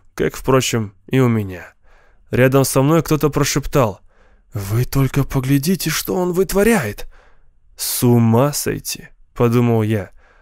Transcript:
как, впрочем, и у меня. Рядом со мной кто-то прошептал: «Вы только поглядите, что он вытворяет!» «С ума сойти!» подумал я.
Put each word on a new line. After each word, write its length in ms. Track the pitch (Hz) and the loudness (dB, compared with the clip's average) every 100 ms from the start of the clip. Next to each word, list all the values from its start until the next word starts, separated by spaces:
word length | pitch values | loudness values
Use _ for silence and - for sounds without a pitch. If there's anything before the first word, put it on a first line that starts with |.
| - - | -16 -4
как, 200 | - - | -4 -4
впрочем, 580 | - 131 123 120 104 - - | 0 0 2 -4 -6 -12 -4
и 120 | 131 | 0
у 80 | 123 | 2
меня. 460 | 113 101 90 - _ _ _ _ _ - | 0 -4 -12 -18 _ _ _ _ _ -6
Рядом 320 | 113 131 135 | 2 4 4
со 180 | 131 139 | 2 2
мной 220 | 139 165 | 2 2
кто-то 260 | - 156 151 | 2 0 0
прошептал: 720 | 139 143 156 - 151 113 92 - _ _ _ _ | 0 0 -2 -2 0 0 -2 -18 _ _ _ _
«Вы 320 | 107 95 110 127 | -10 -4 -2 -2
только 380 | 139 135 - 131 | 0 0 0 -2
поглядите, 640 | 135 131 143 143 190 160 | -2 0 0 0 -2 -2
что 260 | 151 - 190 | -6 -4 -2
он 160 | 180 | -2
вытворяет!» 760 | 175 190 185 208 226 117 101 - - _ - - _ _ - | 0 0 2 2 2 0 -8 -14 -16 _ -20 -20 _ _ -12
«С 280 | - - | -8 0
ума 500 | 123 120 113 113 143 | 2 4 4 4 2
сойти!» 560 | 143 - 101 - - - - - | -2 -6 -6 -8 -12 -14 -20 -14
подумал 500 | - 120 120 120 113 | -2 0 2 2 0
я. 280 | 107 110 - - _ _ | 0 -4 -6 -16 _ _